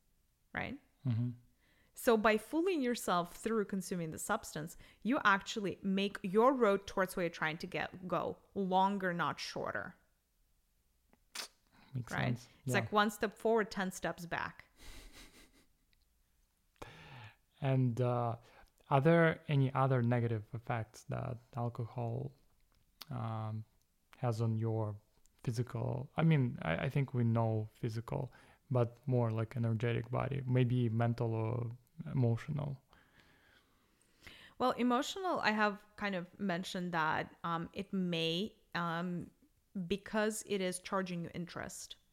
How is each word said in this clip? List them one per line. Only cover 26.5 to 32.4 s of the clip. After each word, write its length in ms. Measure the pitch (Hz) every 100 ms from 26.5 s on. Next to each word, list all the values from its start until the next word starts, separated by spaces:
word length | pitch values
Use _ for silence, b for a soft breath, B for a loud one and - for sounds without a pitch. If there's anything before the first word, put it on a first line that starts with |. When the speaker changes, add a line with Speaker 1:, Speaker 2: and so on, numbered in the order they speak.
| 135
Speaker 2:
I, 220 | - 82
I 40 | 131
think 260 | 147 135
we 100 | 123
know 440 | 117 113 113 110 107 -
physical, 520 | 120 110 - - 131 b b b -
but 260 | 123 117 - 135
more, 260 | 123 117
like, 240 | 110 110 120
energetic 520 | 113 110 120 117 110
body, 320 | 123 120 131 127
maybe 420 | 123 123 123 120
mental 460 | 113 117 117 117
or 320 | 110 110 117 117 120 _ - 156
emotional. 680 | 139 120 117